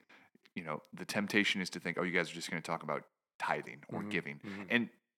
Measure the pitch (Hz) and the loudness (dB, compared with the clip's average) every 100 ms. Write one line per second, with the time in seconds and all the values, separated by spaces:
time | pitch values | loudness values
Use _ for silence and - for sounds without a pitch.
0 | - - - _ _ - 80 76 - - | -8 -20 -20 _ _ -8 -4 -6 -6 -12
1 | 92 110 101 107 101 101 90 110 90 85 | -2 0 4 4 4 2 0 -4 -2 0
2 | 90 90 82 82 - 85 73 82 78 71 | 2 4 2 -2 -4 -4 -2 -2 0 -2
3 | - _ _ - - 76 - 58 - 85 | -2 _ _ -4 0 0 -2 -10 -8 -6
4 | 104 87 76 73 107 98 92 117 110 - | -2 -2 -2 -8 -10 -8 2 2 2 -4
5 | _ | _